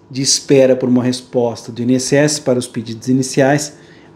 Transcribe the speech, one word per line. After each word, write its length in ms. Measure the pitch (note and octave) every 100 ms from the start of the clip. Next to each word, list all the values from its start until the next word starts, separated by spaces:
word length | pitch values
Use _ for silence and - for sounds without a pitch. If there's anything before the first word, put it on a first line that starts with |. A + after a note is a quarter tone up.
| _
de 120 | B2+
espera 540 | C3+ - - C#3 C3 B2+
por 120 | B2+
uma 140 | B2
resposta 680 | A#2+ B2+ - B2+ A#2+ A2+ -
do 100 | A#2
I 20 |
N 100 | A#2+ B2+
S 180 | B2+
S 260 | C#3+ D3 D3+
para 180 | - B2
os 100 | A#2+
pedidos 400 | B2+ A2+ A2+ B2
iniciais 680 | C3 B2+ - C3+ D3 - - - - -